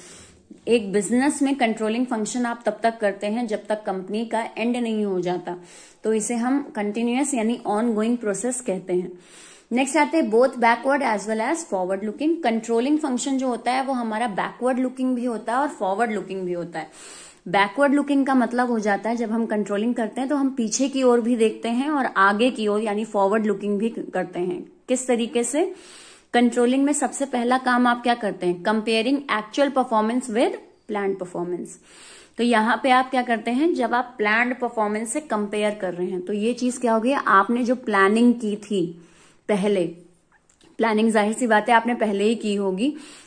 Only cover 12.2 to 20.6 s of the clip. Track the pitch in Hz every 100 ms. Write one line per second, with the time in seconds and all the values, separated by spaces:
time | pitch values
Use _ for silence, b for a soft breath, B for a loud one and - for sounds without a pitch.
12.2 | 302 330 240 226 226 233 262 302 302 247
13.2 | 277 269 262 233 240 254 254 254 233 220
14.2 | 240 185 180 - 247 254 254 254 254 247
15.2 | 247 220 - 247 294 - 190 196 233 208
16.2 | - 190 180 175 170 160 - B B B
17.2 | B B 185 175 202 269 285 285 285 277
18.2 | 269 262 226 240 247 226 208 196 220 233
19.2 | 220 233 226 214 202 202 226 247 214 -
20.2 | 262 285 269 262